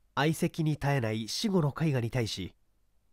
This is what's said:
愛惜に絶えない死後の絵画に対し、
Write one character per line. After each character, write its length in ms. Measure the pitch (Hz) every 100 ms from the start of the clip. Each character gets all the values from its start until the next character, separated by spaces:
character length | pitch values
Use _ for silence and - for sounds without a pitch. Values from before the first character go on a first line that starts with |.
| _
愛 160 | - 151
惜 340 | 160 170 -
に 100 | 156
絶 140 | 147 143
え 140 | 139
な 100 | 113
い 160 | 110 110
死 220 | - 226
後 120 | 185
の 120 | 147 -
絵 140 | 160
画 80 | 131
に 100 | 117
対 180 | 127 110
し、 280 | - 87 - _ _ _ _ _